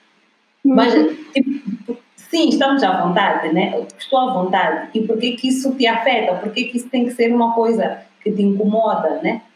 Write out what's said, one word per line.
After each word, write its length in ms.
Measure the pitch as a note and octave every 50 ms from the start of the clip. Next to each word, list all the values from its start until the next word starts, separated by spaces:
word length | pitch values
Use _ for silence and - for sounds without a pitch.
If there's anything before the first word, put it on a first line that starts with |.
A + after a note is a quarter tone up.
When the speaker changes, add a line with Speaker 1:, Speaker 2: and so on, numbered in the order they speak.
| _ _ _ _ _ _ _ _ _ _ _ _ -
Speaker 1:
Uhum. 100 | C#4 B3+
Speaker 2:
Mas, 180 | B3+ - A#3+ - D#4 - - - - - -
tipo, 640 | - C4+ - - - - - G3 - - - - A#3+ - _ _ _
sim, 340 | - - - E4 E4 D#4 B3+
estamos 340 | A#3 - C#4 C#4 C#4 C4+ A3+
à 200 | F#3+ - - -
vontade, 500 | F3 F3+ G#3+ G3 F3 D#3 - - D#3+ D#3
né? 320 | F3+ - - - A#3+ - - -
Estou 220 | - - - C4+ B3+
à 140 | B3+ B3+ F3+
vontade. 560 | F3+ F#3 F#3 G3 F#3 F3 - - D#3+ - - -
E 100 | A3 -
por 120 | - A3+
que 160 | A3 B3 B3 A#3
que 160 | - - C4
isso 260 | B3+ - - C4+ -
te 100 | - A#3+
afeta? 500 | A3+ A3+ A3+ - C4 B3 A3 G3 F#3 F3+
Por 160 | F#3 G3+ G3+
que 140 | - B3+ A#3+
que 120 | - -
isso 120 | A#3 - -
tem 160 | - B3 A#3+
que 60 | B3
ser 220 | - - A#3+ A#3 A#3+
uma 200 | A#3+ A#3 A#3 A#3
coisa 460 | A#3 A3+ A3+ A3+ G3 F3+ D#3 - - - - _ _ -
que 80 | G#3
te 100 | G3 G3
incomoda, 800 | G3+ G3 G3 G3 G#3 G3+ G#3+ A3 A3+ G#3+ G3 - E3 D#3 C#3+ D#3
né? 220 | E3 - A3+ A#3 - _ _